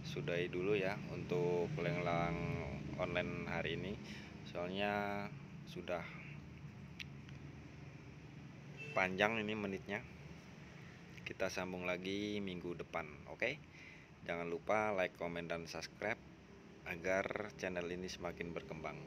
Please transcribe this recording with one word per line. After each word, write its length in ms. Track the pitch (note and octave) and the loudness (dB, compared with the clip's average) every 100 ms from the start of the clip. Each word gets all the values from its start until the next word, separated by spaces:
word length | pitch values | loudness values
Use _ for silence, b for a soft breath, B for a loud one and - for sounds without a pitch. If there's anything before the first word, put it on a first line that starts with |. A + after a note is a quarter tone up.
sudahi 480 | - - F2 F2 F2+ | -2 -2 2 2 4
dulu 240 | F2+ F#2+ G#2 | 4 6 6
ya 240 | F#2 G#2 - F2 | 6 2 -2 -4
untuk 560 | E2 F2+ F2 F2 E2+ D#2 | 2 4 6 6 4 2
lelang 560 | F2 F2 F2 E2+ E2+ E2+ F2 F2 D#2+ C#2+ - C#2 | 2 4 4 6 4 2 2 0 0 -2 -4 0
online 480 | F2+ F2 F2 F2 E2+ | 2 4 2 0 0
hari 320 | E2+ D#2+ E2+ | 0 2 0
ini. 160 | F2+ G#2+ B B B - - | 0 -4 B B B -10 -6
Soalnya 720 | E2+ F2 F#2+ G#2 G#2 G2+ G2+ G#2 - - - - | -2 0 4 4 4 2 0 -2 -6 -10 -10 -8
sudah 320 | - F2 F2 E2+ B B B - - - - - - - - - - - - - - - - - - - - - - - - - | -6 0 0 0 B B B -10 -10 -10 -10 -12 -10 -10 -10 -10 -10 -10 -12 -12 -12 -12 -12 -14 -14 -14 -14 -14 -14 -12 -10 0
panjang 480 | - F#2 F#2 G#2 A2+ G#2 | 4 4 8 6 6 2
ini 80 | G#2+ | 2
menitnya. 480 | G2+ F#2+ - G2+ - - - - - - - B B B B - | 2 0 0 -2 -2 -12 -12 -12 -12 -14 -14 B B B B -10
Kita 240 | - - F#2+ | -8 0 0
sambung 400 | F#2 F#2 F2+ F2+ | 2 -2 0 2
lagi 560 | F2+ F#2 G2 G#2 G#2 | 2 2 2 2 0
minggu 320 | G2 F2+ F2 E2 | 0 -2 -2 -4
depan, 240 | D#2 E2+ D#2 C#2+ - | -2 -4 -4 -8 -10
oke? 240 | D#2 A#2 D3+ - B B B B - - | -2 0 0 -8 B B B B -12 -2
Jangan 240 | E2+ E2+ | 0 2
lupa 400 | E2+ - G#2+ G#2+ | -2 6 6 6
like, 240 | G2 F2+ - | 4 4 2
komen, 320 | F2 E2+ E2+ | -2 -2 -2
dan 240 | E2+ E2 | -2 -2
subscribe 480 | E2 E2 - G2+ A#2+ - - - - - - | -6 -6 -4 -2 -2 -6 -16 -16 -16 -16 -14
agar 720 | - F2 F2 F#2+ F#2+ - G#2+ - | -6 0 4 6 6 2 -2 -2
channel 320 | F#2+ F2+ F2 | 0 0 0
ini 240 | F2+ F#2 | 0 -2
semakin 400 | - F2 D#2+ E2+ | -2 -4 -2 -2
berkembang. 480 | E2 - D#2+ D#2 D2 | -4 -4 -6 -4 -6